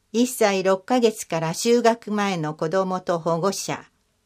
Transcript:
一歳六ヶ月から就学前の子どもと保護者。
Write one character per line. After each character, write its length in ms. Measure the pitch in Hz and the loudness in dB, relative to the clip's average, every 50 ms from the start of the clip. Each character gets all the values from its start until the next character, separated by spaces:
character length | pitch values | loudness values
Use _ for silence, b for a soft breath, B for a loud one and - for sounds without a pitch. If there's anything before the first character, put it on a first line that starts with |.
| b _ | b _
一 160 | - 226 247 247 | 0 0 0 0
歳 340 | - - 226 202 196 190 | 0 2 2 2 2 2
六 220 | 180 190 190 190 - | 2 2 0 0 0
ヶ 160 | - 254 254 | -2 0 2
月 240 | 233 220 220 - - | 2 2 0 -2 -6
か 160 | - 170 160 | -6 -4 -4
ら 140 | 160 160 175 | -2 -4 -4
就 280 | - - 233 240 240 | -2 2 2 4 4
学 300 | 240 226 226 233 - 202 | 4 2 2 0 -2 -6
前 240 | 214 208 202 196 185 | -4 -2 -2 -2 -2
の 180 | 165 151 151 156 | -2 -4 -4 -4
子 140 | - 165 160 | -4 -4 0
ど 180 | 185 190 190 | 0 0 0
も 140 | 185 185 180 | 0 -2 -4
と 180 | 180 - 175 165 | -2 -2 -2 -2
保 220 | 160 170 165 165 | 0 -2 -2 0
護 100 | 175 196 | 0 -2
者。 340 | - - - - 143 - - _ _ _ _ _ _ _ _ | -2 -4 -6 -8 -8 -8 -10 _ _ _ _ _ _ _ _